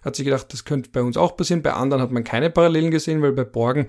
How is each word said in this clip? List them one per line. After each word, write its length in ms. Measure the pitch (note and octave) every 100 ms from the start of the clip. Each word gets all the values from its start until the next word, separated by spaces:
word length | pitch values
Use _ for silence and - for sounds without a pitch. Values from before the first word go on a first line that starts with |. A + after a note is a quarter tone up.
hat 120 | C#3+
sich 120 | C3 C#3
gedacht, 260 | C3+ -
das 140 | B2 -
könnte 240 | C#3+ B2
bei 80 | C3
uns 160 | B2 C3+
auch 220 | E3+ -
passieren. 240 | F3+ E3+
Bei 100 | C#3+
anderen 300 | - C3+ C3+
hat 100 | B2
man 100 | A#2+
keine 280 | A#2 A#2 E3
Parallelen 400 | E3 E3+ D#3+ E3
gesehen, 320 | D#3+ D#3+ D#3
weil 100 | D3
bei 120 | C3+
Borgen 420 | B2 A#2 A#2 C#3+